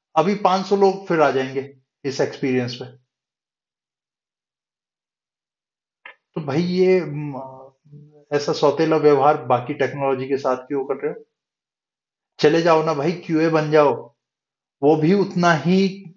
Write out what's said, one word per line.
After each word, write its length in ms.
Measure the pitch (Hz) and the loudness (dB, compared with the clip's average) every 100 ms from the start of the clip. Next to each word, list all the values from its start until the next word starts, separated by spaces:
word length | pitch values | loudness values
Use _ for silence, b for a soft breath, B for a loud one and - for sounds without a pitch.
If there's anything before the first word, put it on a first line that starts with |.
| _ 160 | _ -2
अभी 200 | 170 202 | 0 0
पांच 300 | 185 190 196 | 0 0 0
सौ 100 | 196 | 2
लोग 320 | 196 190 - | 2 0 -2
फिर 140 | 165 | 2
आ 100 | 143 | 2
जाएंगे 460 | 131 131 135 127 - _ _ | 0 -4 -6 -10 -14 _ _
इस 180 | 139 131 | -8 -4
experience 540 | 139 - 135 127 120 - | -4 -4 -2 -2 -4 -8
पे। 280 | 127 - _ _ _ _ _ _ _ _ _ _ _ _ _ _ _ _ _ _ _ _ _ _ _ _ _ _ _ _ _ _ - - _ 170 | -16 -20 _ _ _ _ _ _ _ _ _ _ _ _ _ _ _ _ _ _ _ _ _ _ _ _ _ _ _ _ _ _ -20 -20 _ -10
तो 60 | |
भाई, 200 | 143 143 | -4 -2
ये, 440 | 180 180 185 185 156 | -2 0 2 2 0
म, 340 | 147 147 131 131 131 135 _ _ - - _ - | -8 -8 -10 -14 -18 -20 _ _ -20 -20 _ -6
ऐसा 200 | 147 165 | -4 -2
सौतेला 440 | 151 147 143 160 156 | 0 2 2 2 4
व्यवहार 480 | 147 139 143 151 127 | 4 4 4 2 0
बाकी 280 | 123 123 | -2 -2
टेक्नोलॉजी 540 | 143 135 143 135 131 131 | -4 -4 -2 -4 -2 -4
के 100 | 135 | -4
साथ 200 | 135 127 | -2 -4
क्यों 280 | - 143 135 | -4 -6 -6
कर 100 | 131 | -6
रहे 180 | 151 | -8
हो? 120 | 175 - _ _ _ _ _ _ _ _ _ _ - | -10 -16 _ _ _ _ _ _ _ _ _ _ 0
चले 220 | 151 165 | 2 4
जाओ 220 | 170 160 | 2 2
ना 100 | 160 | 0
भाई, 180 | 147 151 | -2 -4
क्यूए 380 | 165 - 156 165 | -4 -4 -2 0
बन 220 | 156 151 | 0 2
जाओ, 440 | 156 143 113 - _ _ _ _ _ _ _ | 4 4 2 -6 _ _ _ _ _ _ _
वो 120 | 143 156 | 2 2
भी 180 | 151 | 2
उतना 400 | 202 196 175 175 | 2 0 0 2
ही 520 | 156 156 190 196 - - | 2 2 2 0 -4 -18